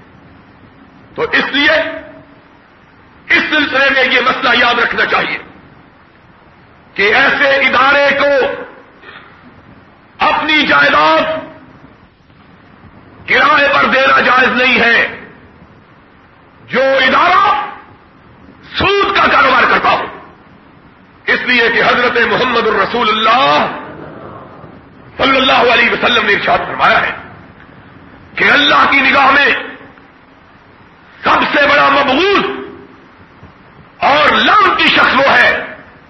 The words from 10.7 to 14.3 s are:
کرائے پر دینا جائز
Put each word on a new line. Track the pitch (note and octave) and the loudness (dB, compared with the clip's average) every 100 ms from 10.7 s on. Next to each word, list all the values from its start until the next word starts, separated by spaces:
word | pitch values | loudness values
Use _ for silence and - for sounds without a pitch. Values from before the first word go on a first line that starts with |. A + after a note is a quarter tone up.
| C#4 C#4 C#4 D#4 D#4+ - - - - - - - - - _ _ - - - - - - - - - - | 2 2 2 2 2 0 -6 -10 -18 -20 -20 -20 -20 -20 _ _ -20 -20 -20 -20 -20 -20 -20 -20 -18 -4
کرائے | B3 C4+ D4+ C#4 | 0 2 2 2
پر | C4+ - | 0 0
دینا | C4 C4+ - | 0 2 2
جائز | - | 2